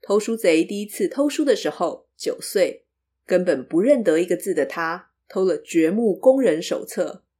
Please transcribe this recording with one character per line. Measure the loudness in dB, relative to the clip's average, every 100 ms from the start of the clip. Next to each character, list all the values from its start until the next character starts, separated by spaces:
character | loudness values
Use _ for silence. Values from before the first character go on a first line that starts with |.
偷 | 0 -2
书 | 0 0
贼 | 2 2
第 | 2 -4
一 | -8
次 | -4 -4
偷 | 0 -2
书 | 0
的 | 0 0
时 | -2
候， | -4 -6 -6 _ _
九 | -8 -8
岁， | -6 0 0 -2 _ _ _ _ -2
根 | 0
本 | 2 -2 0
不 | 0
认 | 4 4
得 | 4 2
一 | 0
个 | -2
字 | -2
的 | -2 -2
他， | -4 -6 -8 _ _ _
偷 | -2
了 | 0 -2
掘 | -2 2 2
墓 | 2 0 4
工 | 4 4
人 | 2 0
手 | -2 -6 -6
册。 | -6 -6 -6 _